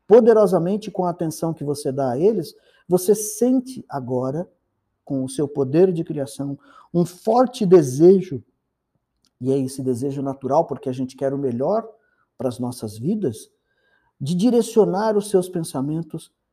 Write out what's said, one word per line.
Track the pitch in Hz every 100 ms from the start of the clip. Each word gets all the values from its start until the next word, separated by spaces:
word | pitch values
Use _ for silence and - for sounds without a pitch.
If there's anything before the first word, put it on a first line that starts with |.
| -
poderosamente | 220 226 220 202 175 170 208 202
com | -
a | 180
atenção | 170 165 - 165
que | 156
você | 143 143 147
dá | 131 135
a | 120
eles, | 190 202 151 - _ _ -
você | 175 180
sente | 214 208 - 247 262 254 - -
agora, | 143 120 127 131 147 180 _ _ _ _ _
com | - 139
o | 131
seu | - 143
poder | 143 135 151 190
de | 165
criação, | 165 151 135 - 139 139 _ - _
um | 170
forte | 170 - - 233 254 - 196
desejo, | 180 139 127 170 196 - 127 - _ _ _ _ _ _ _ _ _
e | 127
é | 139
esse | 131 131
desejo | 131 120 139 139
natural, | 139 135 127 143 165
porque | 139 135
a |
gente | 127 131
quer | - 135
o | 139
melhor | 139 117 143 214 220 - _ _ _ -
para | 127
as | 117
nossas | 123 120 110 104
vidas, | 135 214 165 110 - _ _ _ _ _ _ _
de | 135
direcionar | 175 233 240 220 220 180 185 220 208
os | 202
seus | 185 180
pensamentos | 180 160 139 139 156 165 160 - _ _